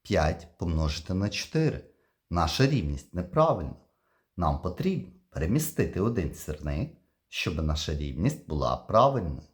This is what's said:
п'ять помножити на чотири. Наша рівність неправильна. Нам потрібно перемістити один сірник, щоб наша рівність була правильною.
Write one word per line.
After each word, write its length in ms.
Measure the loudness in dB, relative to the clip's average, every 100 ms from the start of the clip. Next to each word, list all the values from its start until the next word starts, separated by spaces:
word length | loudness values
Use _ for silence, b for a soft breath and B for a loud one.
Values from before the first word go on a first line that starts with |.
п'ять 460 | 0 2 2 0 -10 _
помножити 560 | -2 0 0 -2 -4
на 160 | -2 -2
чотири. 560 | -4 -4 0 0 -2 -12 b b b _
Наша 380 | 0 2 4 4
рівність 460 | 4 0 -4 -6
неправильна. 640 | -6 -2 2 2 2 -4 -10 _ _ _ _ _ -2
Нам 240 | 0 0
потрібно 500 | -2 -2 -2 -2 -6 -18 _
перемістити 720 | -4 0 2 0 -2 0 2
один 320 | 0 0 -2
сірник, 640 | -6 -10 -6 -4 -4 -4 -8 _ _ _
щоб 280 | -6 -4
наша 400 | -2 0 0 -2
рівність 520 | -4 -4 0 -2 -2 -6
була 300 | -2 0 -2
правильною. 720 | 4 6 6 4 -2 -6 -12